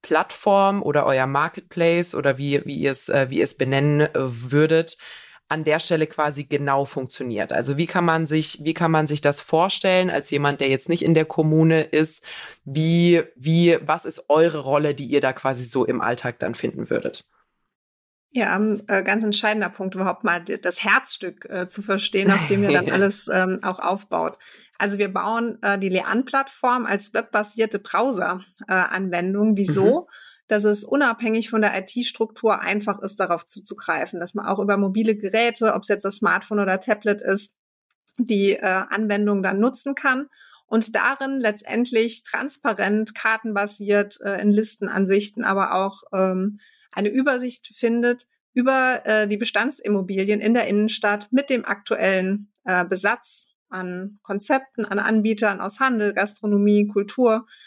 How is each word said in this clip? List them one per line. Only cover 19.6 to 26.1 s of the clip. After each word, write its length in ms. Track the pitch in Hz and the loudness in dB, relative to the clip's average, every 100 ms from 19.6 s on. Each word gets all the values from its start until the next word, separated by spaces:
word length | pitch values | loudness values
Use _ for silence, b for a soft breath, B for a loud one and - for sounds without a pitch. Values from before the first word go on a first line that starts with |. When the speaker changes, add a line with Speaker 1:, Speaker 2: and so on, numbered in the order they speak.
| 185 | -2
Speaker 2:
Punkt, 260 | - 190 | -4 -6
überhaupt 300 | 190 190 175 | -4 -2 -2
mal 180 | 202 175 | 0 -2
d-, 140 | 170 170 | -2 -6
das 260 | - - | -4 -2
Herzstück, 640 | - 226 - - 185 - - | 2 2 0 -8 -10 -12 -10
äh, 180 | 196 185 | -8 -8
zu 140 | - | -8
verstehen, 480 | 208 196 - 190 190 | -4 -2 0 0 4
auf 160 | 196 156 | 2 2
dem 160 | 202 | 2
ihr 100 | 202 | 4
dann 180 | 160 - | 2 2
Speaker 1:
<laughs> 0 | |
Speaker 2:
alles, 380 | 185 196 202 - | 2 2 0 -2
ähm, 280 | 190 185 185 | 0 0 -2
auch 160 | 190 185 | -4 -4
aufbaut. 600 | 175 190 - 170 165 - B B B B | -4 -4 -4 -4 -4 -6 B B B B
Also 180 | 202 202 | -2 0
wir 160 | 202 | -2
bauen, 460 | 185 185 226 233 - | -2 -2 -2 -4 -4
äh, 180 | 202 202 | -2 0
die 120 | 190 | 0
Lean-Plattform 960 | 185 - | -2 0